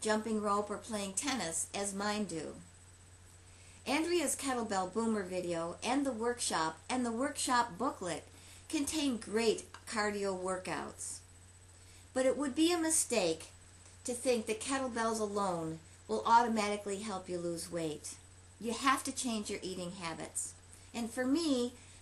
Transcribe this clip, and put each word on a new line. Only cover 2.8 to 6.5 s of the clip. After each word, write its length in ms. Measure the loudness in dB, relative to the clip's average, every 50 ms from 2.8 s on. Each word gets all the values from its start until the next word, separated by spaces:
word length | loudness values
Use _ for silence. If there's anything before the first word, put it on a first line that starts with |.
| -20 -20 -20 -20 -20 -20 -20 -20 -20 -20 -20 -20 -20 -20 -20 -20 -20 -20 -20 -12 -4
Andrea's 500 | 0 2 2 2 4 2 2 2 2 0
Kettlebell 560 | 0 0 -2 0 0 0 0 0 0 0 0
Boomer 300 | 0 0 0 2 2 0
video 540 | 0 -2 -2 -2 -2 0 0 -2 -2 -4 -4 -4 -2
and 200 | 0 2 2 2
the 80 | 0
workshop 680 | 0 0 0 0 0 0 -2 0